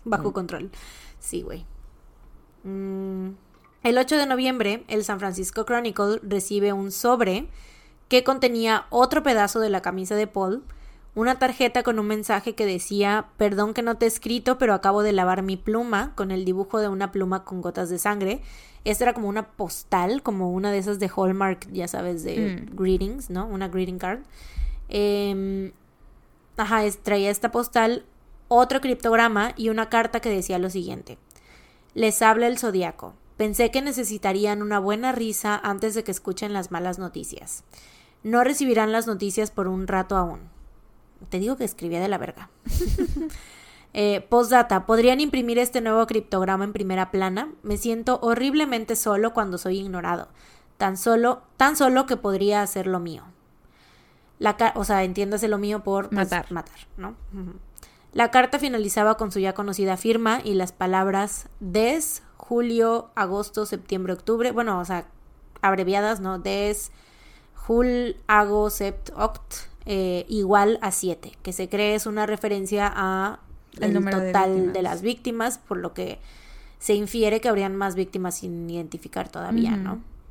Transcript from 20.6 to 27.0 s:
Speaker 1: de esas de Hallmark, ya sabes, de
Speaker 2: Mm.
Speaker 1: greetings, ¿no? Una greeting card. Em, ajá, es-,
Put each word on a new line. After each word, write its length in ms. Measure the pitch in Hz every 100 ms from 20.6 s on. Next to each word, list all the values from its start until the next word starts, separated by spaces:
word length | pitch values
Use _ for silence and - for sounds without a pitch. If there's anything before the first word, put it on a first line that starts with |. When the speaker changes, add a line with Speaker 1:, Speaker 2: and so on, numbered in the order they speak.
| 202
Speaker 1:
de 60 | 202
esas 220 | 190 202
de 120 | 190
Hallmark, 540 | 190 190 196 196 185 -
ya 160 | 190 175
sabes, 340 | - 180 170
de 420 | 156 - 214 180 -
Speaker 2:
Mm. 40 | 190
Speaker 1:
greetings, 540 | 185 185 190 262 -
¿no? 160 | 180 214
Una 220 | 196 190
greeting 320 | 185 185 185
card. 200 | 185 226 285 - - - - - -
Em, 800 | 202 208 202 202 196 196 196 190 - _ _ - - _ _ _ -
ajá, 260 | 214 226 208
es-, 120 | 202